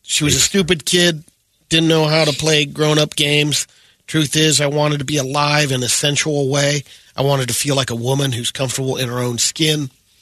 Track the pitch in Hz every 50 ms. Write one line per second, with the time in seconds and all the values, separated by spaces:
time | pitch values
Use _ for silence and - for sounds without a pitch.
0 | _ - - - 151 147 135 135 - - - 196 180 147 180 151 - - 180 180
1 | 175 175 170 151 - _ _ _ _ _ _ _ _ _ 160 165 165 160 160 160
2 | 156 151 156 160 156 151 135 - 156 160 156 147 147 143 143 147 151 151 151 151
3 | 151 156 - - 147 147 147 147 147 151 139 - - - _ _ _ _ _ _
4 | _ - - 160 151 - - 156 156 156 147 - 147 143 147 151 151 147 147 143
5 | 135 135 151 143 131 131 139 147 147 147 147 151 151 135 135 127 123 113 - -
6 | - 147 143 - - 156 147 143 139 131 143 143 143 143 147 147 - - - -
7 | - - _ - 135 143 143 135 127 117 117 - - 143 139 139 123 - 120 117
8 | 117 127 135 139 139 135 120 117 117 - - - 135 120 - 139 131 131 127 107
9 | 131 117 123 123 123 123 120 110 - - - - 156 156 156 151 143 127 - _
10 | _ _ _ _